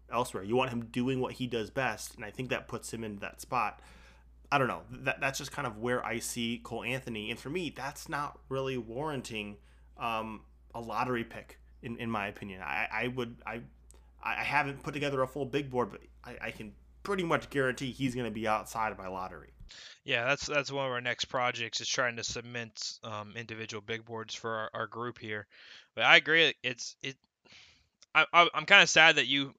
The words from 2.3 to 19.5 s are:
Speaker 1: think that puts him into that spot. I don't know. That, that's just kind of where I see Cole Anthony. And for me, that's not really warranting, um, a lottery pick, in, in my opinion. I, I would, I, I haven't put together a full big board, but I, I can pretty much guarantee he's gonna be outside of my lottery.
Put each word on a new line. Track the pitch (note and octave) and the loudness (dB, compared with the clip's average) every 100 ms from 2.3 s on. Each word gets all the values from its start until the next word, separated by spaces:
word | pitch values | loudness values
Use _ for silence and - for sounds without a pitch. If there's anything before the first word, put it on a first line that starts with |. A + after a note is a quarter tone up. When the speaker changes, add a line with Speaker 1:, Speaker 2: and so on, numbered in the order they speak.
Speaker 1:
think | - B2+ | -8 -4
that | A#2+ - | -4 -4
puts | A#2 - | -10 -8
him | A2+ | -8
into | A2 G2+ | -8 -8
that | G2 - | -10 -10
spot. | - B2+ G#2+ - - - - - - - - | -4 0 0 -4 -18 -20 -20 -20 -20 -16 0
I | C#3+ | 2
don't | B2 | 2
know. | F2 G#2 | 0 -8
That, | B2 C3 - | -6 -2 0
that's | C#3 - | -2 -2
just | C#3+ | -6
kind | - C3 | -4 -6
of | G#2+ | -2
where | A#2+ B2 | 0 0
I | G#2+ A#2 | 0 -4
see | - - A#2 A#2 | -4 -4 -2 -4
Cole | A#2 A2+ | -6 -6
Anthony. | G#2 B2+ B2+ A2 G#2+ | -4 -4 -4 -6 -6
And | A#2 | -6
for | C3 | -6
me, | F3 D#3+ - | -4 -4 -6
that's | C3+ - - | -10 -10 -6
not | D3 D3 - - | -6 -6 -10 -6
really | C3+ C3+ B2+ | -4 -2 -4
warranting, | A2+ A#2 D#3 C#3 - A2 G#2 G#2 - - - - | -6 -6 -4 -4 -6 -6 -8 -10 -18 -20 -20 -6
um, | A#2 A2+ A2 G#2+ - - - | -2 -2 -4 -8 -16 -20 -14
a | A#2 | -12
lottery | A2+ A2 B2+ B2 | -4 -2 0 0
pick, | A2+ G#2+ - - - - | -2 -8 -16 -20 -20 -14
in, | - A#2 | -10 -6
in | A#2 | -2
my | A2 G2 | -2 -2
opinion. | G2 G#2 F#2 | -6 -10 -8
I, | D#2+ D2+ - | -4 -2 -2
I | A2 B2 | -2 -2
would, | B2+ A#2 A#2+ - | -2 -6 -6 -10
I, | A#2 C3 - - - - - | -10 -12 -20 -20 -20 -20 -8
I | - - | -4 -2
haven't | A#2 C#3+ C#3+ C#3 | 0 2 0 -2
put | D#3 D3 | -8 -4
together | C#3+ C3+ | -2 0
a | B2+ | 0
full | D3 B2+ | -2 -2
big | C#3+ C#3 | -2 0
board, | B2 G#2+ | 0 -2
but | - - - | -4 -18 -20
I, | B2 A#2+ A2+ | -16 -10 -8
I | |
can | - G#2+ - - - | -8 -12 -14 -20 -12
pretty | - G3 | -4 -2
much | E3+ D3 - | 2 2 2
guarantee | C#3+ C3 B2 C3 | 2 2 2 -4
he's | A2 C3+ B2 | 0 0 0
gonna | A#2 | -4
be | G#2+ A2 | 0 2
outside | G#2+ F#2+ A2+ A2 | 2 0 -2 -2
of | G2 | -2
my | F#2+ | -6
lottery. | F#2 F#2 E2 C#2 | -6 -6 -10 -18